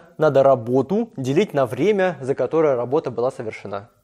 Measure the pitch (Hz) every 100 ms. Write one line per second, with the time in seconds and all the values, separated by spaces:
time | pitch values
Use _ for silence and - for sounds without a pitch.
0 | - - 156 135 135 127 113 131 131 202
1 | 233 - 127 143 208 143 127 113 180 202
2 | 185 135 131 135 127 151 156 123 123 151
3 | 151 117 123 - 110 - 101 101 107 _